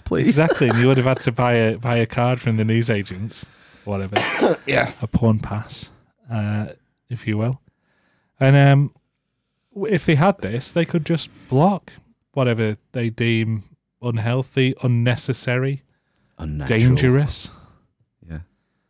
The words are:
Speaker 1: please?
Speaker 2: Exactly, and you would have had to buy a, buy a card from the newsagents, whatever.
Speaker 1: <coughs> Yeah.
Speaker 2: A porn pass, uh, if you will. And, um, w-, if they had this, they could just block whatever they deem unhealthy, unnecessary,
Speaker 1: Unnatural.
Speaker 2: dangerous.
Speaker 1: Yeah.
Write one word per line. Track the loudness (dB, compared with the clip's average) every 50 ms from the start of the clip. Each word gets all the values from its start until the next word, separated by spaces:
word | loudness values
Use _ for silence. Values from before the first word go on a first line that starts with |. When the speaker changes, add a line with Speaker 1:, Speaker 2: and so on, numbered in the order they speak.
| -8
Speaker 1:
please? | -4 -2 0 2
Speaker 2:
Exactly, | 2 4 4 4 2 2 2 2 2
and | 2 4
you | 4 4
would | 4
have | 4 4
had | 2 0 0
to | -2 -4 -2
buy | 0 0 2 2
a, | 2 2 2 0
buy | -2 -2 -2 0
a | 0 0
card | -2 0 0 0 0 0 -2
from | -2 -2 0
the | 0 0
newsagents, | 2 2 0 2 0 -2 -2 -2 -6 -10 -10 -10 -10 -12 -14 -18 -18 _ _ _ _ _ -16 -10
whatever. | -8 -6 -6 -4 -2 -2
Speaker 1:
<coughs> | -2 -2 -2 -2 0 0 0 0 -2 -2
Yeah. | -2 -2 0 -2 -2 -6 -8 -8
Speaker 2:
A |
porn | -2 -2 2 2 2 2 2
pass, | -2 -6 -8 -8 -8 -10 -14 -16 -16 -18 _ _ _ _ _ _ _ -8
uh, | -6 -4 -4 -4 -4 -4 -6 -8 -10 _ _ _ _ _ _ -14
if | -12 -10 -6
you | -4 -4
will. | -2 -2 -2 -4 -6 _ _ _ _ _ _ _ _ _ _ _ _ _ _ _ 0
And, | 4 4 6
um, | 6 6 6 6 4 2 0 _ _ _ _ _ _ _ _ _ _ _ _ _ _ _ _ -10
w-, | -6 -2 0 0
if | 0 2
they | 2 2
had | 4 4 2 2 0
this, | -4 -6 -6 -6 -8 -4
they | -2 -2 -2
could | -2 -2 -4 -2
just | -2 -4 -4 -4 -8 -16 -18 -8 -2
block | 0 2 2 2 2 -2 -8 -14 -20 -20 _ _ _ _ _ _ -4
whatever | -2 0 0 0 0 0 -2 -2 -6 _ _ -8
they | -4 -4 -4
deem | -2 -2 0 0 0 0 0 -2 -4 -6 -8 _ _ _ _ _ _ _
unhealthy, | -6 -4 -4 -2 -2 -2 -2 -2 -4 -4 0 0 0 0 0 -2 -2
unnecessary, | 0 0 2 2 0 0 -2 -2 -6 -6 -6 -4 -4 -2 -2 -2 -4 -6 -8 _ _ _ _ _ _ _ _ _ _ _
Speaker 1:
Unnatural. | -10 -8 -8 -6 -6 -2 0 2 4
Speaker 2:
dangerous. | 4 4 4 4 4 4 4 4 2 0 -4 -8 -12 -14 -16 -20 -20 -20 _ _ _ _ _ _ _ _ _ _ -18 -14
Speaker 1:
Yeah. | -14 -14 -14 _ _ _ _ _ _ _ _ _